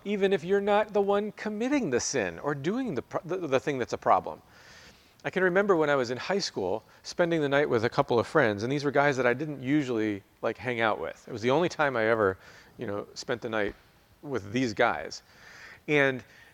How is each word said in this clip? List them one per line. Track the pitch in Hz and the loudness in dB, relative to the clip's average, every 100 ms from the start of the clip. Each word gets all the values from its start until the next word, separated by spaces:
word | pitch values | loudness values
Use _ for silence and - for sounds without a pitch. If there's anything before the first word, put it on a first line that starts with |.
| 196 | -6
even | 208 196 | 0 0
if | 196 | 0
you're | 175 202 | 0 0
not | 202 208 214 | 2 2 2
the | 202 | 0
one | 196 202 208 | 2 0 -2
committing | - 214 208 247 294 190 | -6 -8 -4 -2 0 0
the | 120 | 0
sin | - 135 92 85 | 0 -2 -2 -2
or | 139 147 | -4 -4
doing | 151 233 254 127 | -4 -4 -4 -6
the | |
pro-, | - - 151 | -6 -8 -6
the, | 185 160 | -6 -2
the | 127 | -2
thing | - 135 | 0 -4
that's | 113 | -4
a | 117 | -2
problem. | 123 95 87 78 - - - - - - _ _ 143 | 4 4 2 -10 -16 -20 -20 -20 -20 -20 _ _ -6
I | |
can | 185 | 0
remember | 185 180 202 170 | 2 2 2 2
when | 147 | 4
I | 143 | 2
was | 120 | 0
in | 127 | -4
high | - 196 | -2 -2
school, | - - 90 107 - - | -2 -4 -2 -4 -8 -20
spending | - - 175 165 | -12 -2 0 2
the | 143 | 2
night | 139 147 | 2 2
with | 120 | 2
a | 113 | 2
couple | - 143 120 | 0 2 2
of | 101 | 2
friends, | 160 120 101 | 4 4 2
and | 120 | -2
these | 143 143 | -2 0
were | |
guys | 139 143 131 | 2 2 4
that | 123 | 2
I | |
didn't | 123 151 139 | 2 -4 -6
usually, | 127 151 127 117 107 101 - _ | 0 0 2 0 0 -2 -8 _
like, | 120 110 | -6 -4
hang | 123 117 | -4 0
out | 113 98 | 2 2
with. | 80 - - | -4 -10 -12
It | |
was | 117 | -4
the | 117 | 0
only | 139 175 | 2 0
time | - 147 123 | 0 -2 2
I | 110 | 2
ever, | 117 98 95 - - - - | 4 2 0 -10 -20 -20 -12
you | 117 | -8
know, | 101 - | -8 -8
spent | - - 120 | -12 -8 -8
the | 120 | -4
night | 110 101 - _ _ _ _ | -2 -4 -6 _ _ _ _
with | 147 123 98 | -8 -8 -4
these | 117 127 | -2 -2
guys. | 104 120 78 80 - - - - - - - - | 2 0 0 -8 -14 -20 -20 -20 -20 -20 -18 -2
And | 147 139 127 - - - | 2 2 0 -10 -20 -20